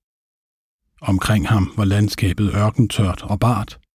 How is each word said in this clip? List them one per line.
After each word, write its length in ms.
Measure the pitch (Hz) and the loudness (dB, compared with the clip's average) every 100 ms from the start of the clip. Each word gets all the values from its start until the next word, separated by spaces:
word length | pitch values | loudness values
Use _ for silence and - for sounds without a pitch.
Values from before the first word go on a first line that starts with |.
| _ _ _ _ _ _ _ _ _ _ | _ _ _ _ _ _ _ _ _ _
Omkring 480 | - 95 - 107 95 | -2 -2 2 0 2
ham 240 | 110 92 - | 2 0 0
var 80 | |
landskabet 720 | 101 101 104 - 98 85 104 | 0 2 0 0 -2 0 0
ørkentørt 680 | 101 107 - 110 - 98 87 | 2 0 2 0 2 -2 -2
og 180 | 87 98 | -6 0
bart. 400 | 120 113 101 - _ | 0 0 -4 -12 _